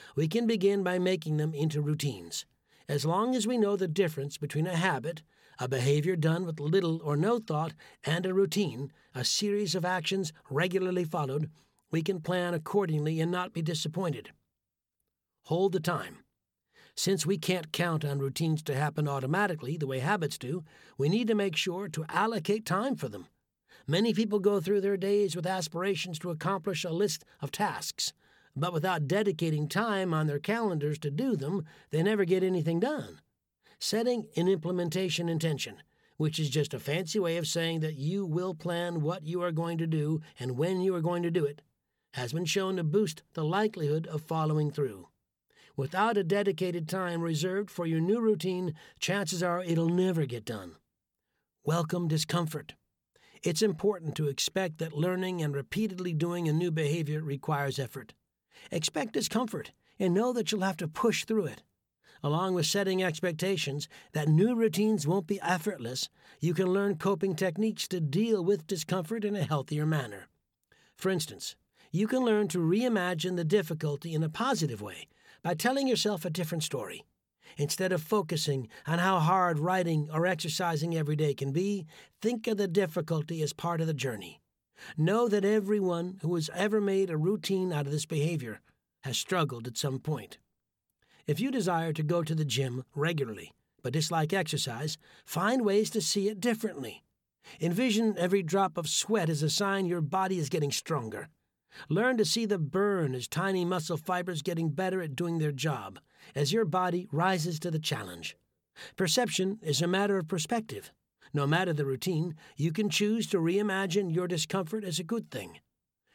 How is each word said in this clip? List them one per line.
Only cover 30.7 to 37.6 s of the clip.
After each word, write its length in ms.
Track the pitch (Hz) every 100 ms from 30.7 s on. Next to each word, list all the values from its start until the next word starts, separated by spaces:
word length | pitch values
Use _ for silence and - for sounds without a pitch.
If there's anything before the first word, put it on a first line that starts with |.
| 165 147 151
to 120 | 151
do 260 | 143 269 190
them, 260 | 135 190 156 - -
they 120 | 151
never 220 | 185 214 180
get 180 | 185
anything 380 | 185 185 156 165
done. 380 | 233 302 - - _ _ _ _ _ _
Setting 480 | - 214 233 240 220 -
an 140 | 180
implementation 800 | 190 165 180 175 180 185 156 170
intention, 480 | 165 160 143 - 104 - _ _ -
which 220 | 156 156
is 100 | 151
just 240 | 135 143
a 60 | 123
fancy 400 | 143 160 170 214
way 180 | 175 165
of 100 | 156
saying 320 | 170